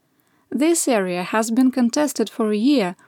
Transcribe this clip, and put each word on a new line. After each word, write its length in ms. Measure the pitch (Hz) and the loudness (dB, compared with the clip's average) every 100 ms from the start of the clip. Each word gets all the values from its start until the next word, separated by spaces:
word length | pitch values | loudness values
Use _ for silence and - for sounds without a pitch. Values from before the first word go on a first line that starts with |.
| _ _ _ _ - | _ _ _ _ -8
This 360 | 226 302 330 - | -2 0 0 0
area 360 | 226 185 180 | 0 0 -4
has 260 | 180 214 226 | -4 -2 -2
been 220 | 226 262 | 2 2
contested 580 | 254 233 294 294 - 220 | 2 0 0 -2 -2 -6
for 220 | - 220 | -2 -2
a 40 | 214 | 0
year, 400 | 240 285 180 185 | 2 2 0 -6